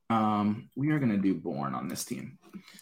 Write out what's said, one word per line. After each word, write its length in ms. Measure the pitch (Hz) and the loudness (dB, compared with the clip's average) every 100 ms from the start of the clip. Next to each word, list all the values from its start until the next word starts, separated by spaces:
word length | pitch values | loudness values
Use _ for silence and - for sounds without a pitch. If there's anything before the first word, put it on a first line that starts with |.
| - | 0
Um, 600 | 113 107 104 104 107 - - | 2 4 4 2 0 -6 -4
we 140 | 143 | 0
are 80 | 151 | 2
gonna 180 | 127 101 | 2 4
do 180 | 95 85 | 2 2
Bourne 380 | 80 71 69 | -2 -4 -2
on 140 | 64 65 | -4 -4
this 160 | - | -6
team. 340 | - 67 - - - - - - | -6 -6 -8 -14 -18 -20 -18 -20